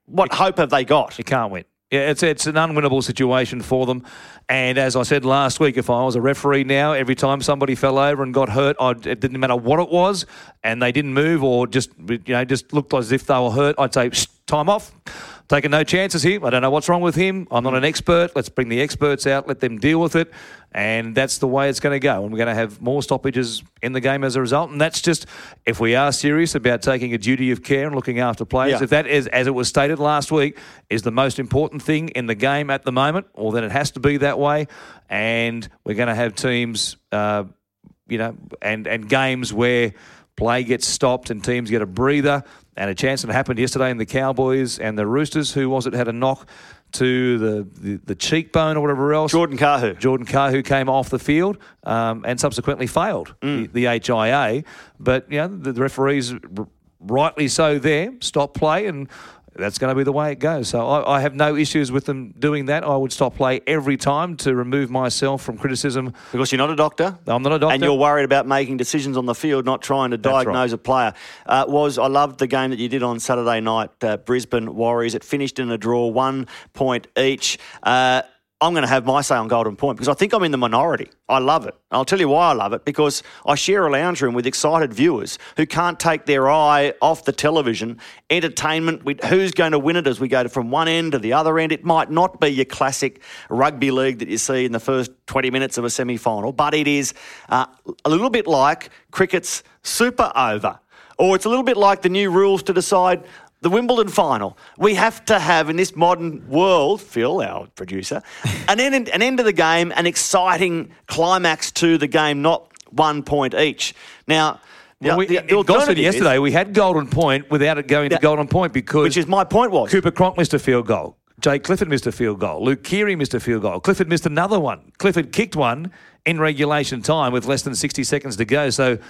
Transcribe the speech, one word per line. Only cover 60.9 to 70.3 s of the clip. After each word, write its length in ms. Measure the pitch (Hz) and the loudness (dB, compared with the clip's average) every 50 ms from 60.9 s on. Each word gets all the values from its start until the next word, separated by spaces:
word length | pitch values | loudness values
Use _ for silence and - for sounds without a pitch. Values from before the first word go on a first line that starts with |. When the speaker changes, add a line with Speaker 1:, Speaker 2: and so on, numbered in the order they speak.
| 139 151 - - 139 | 0 0 2 0 0
Speaker 2:
I 40 | 139 | 0
have 140 | 135 147 135 | 0 -2 0
no 220 | 139 151 151 151 | 0 2 2 2
issues 340 | 147 151 - - 156 143 123 | 0 0 0 0 0 0 0
with 140 | 127 139 - | -2 -2 -2
them 280 | - 139 131 123 101 85 117 | -4 -6 -8 -10 -12 -6 -2
doing 280 | 135 151 147 147 135 | -2 0 0 -2 -2
that. 180 | 131 147 165 - | -2 -2 -2 0
I 100 | 147 139 | 0 0
would 140 | 135 135 127 - | 0 -2 -2 -2
stop 220 | - 143 123 - | -2 -2 -2 0
play 260 | - 135 127 131 - - | 0 0 0 0 -2 -2
every 300 | 131 156 156 135 143 135 | -2 -2 0 0 0 -2
time 400 | 131 - 139 139 151 170 180 165 135 | 0 0 0 0 0 -2 -4 -6 -4
to 160 | - 139 127 | -2 0 0
remove 340 | 123 123 123 131 143 139 117 | 0 0 0 -2 -2 -2 -2
myself 540 | 123 131 127 123 - - 139 135 139 131 - | -2 -2 -2 -2 -2 -2 -2 -2 -2 -4 -6
from 160 | - 113 107 | -8 -8 -6
criticism. 540 | - 139 131 117 - 143 123 131 127 127 123 - - - | -6 -4 -4 -4 -4 -2 -2 -4 -4 -6 -8 -14 -12 -8
Speaker 1:
Because 220 | - - 135 127 139 | -4 -4 -2 0 0
you're 60 | 131 | 0
not 100 | 139 151 | 0 0
a 60 | 160 | 2
doctor. 420 | 147 151 151 - - 165 196 185 - - | 2 0 0 0 0 -2 -2 -2 -6 -4
Speaker 2:
I'm 160 | - 117 123 131 | -2 -2 0 0
not 100 | 139 156 | 0 0
a 60 | 151 | 2
doctor. 160 | 147 156 131 | 2 2 2
Speaker 1:
And 80 | 135 139 | 2 2
you're 120 | 147 143 | 2 4
worried 300 | 131 147 147 147 147 139 | 4 4 4 4 2 2
about 220 | 131 139 139 120 | 2 2 2 2
making 300 | 131 139 135 139 123 135 | 2 0 0 0 0 -2
decisions 400 | 123 123 - - 151 135 139 131 | -4 -4 -2 -2 -2 -2 -2 -2
on 100 | 131 123 | -2 -2
the 80 | 123 147 | -2 -4
field, 300 | - - 156 139 135 127 | -2 -2 0 0 0 0
not 180 | 135 131 123 - | 0 -2 -2 -2
trying 300 | - 139 135 131 123 120 | -2 0 0 0 0 -2
to 40 | |
Speaker 2:
That's 160 | 113 104 135 | -2 0 2